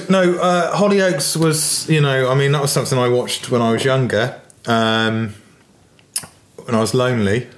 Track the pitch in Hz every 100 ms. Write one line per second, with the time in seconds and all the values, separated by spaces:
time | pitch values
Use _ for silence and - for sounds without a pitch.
0 | - 190 180 175 180 180 170 - 202 202
1 | 185 156 - 156 160 151 - - - 156
2 | 143 131 127 139 139 147 143 147 120 131
3 | 123 123 110 - - 123 117 113 135 131
4 | 123 101 123 - - - - 113 113 113
5 | 113 110 113 104 - _ _ _ _ _
6 | _ - - - _ - - 117 110 131
7 | 123 120 101 113 123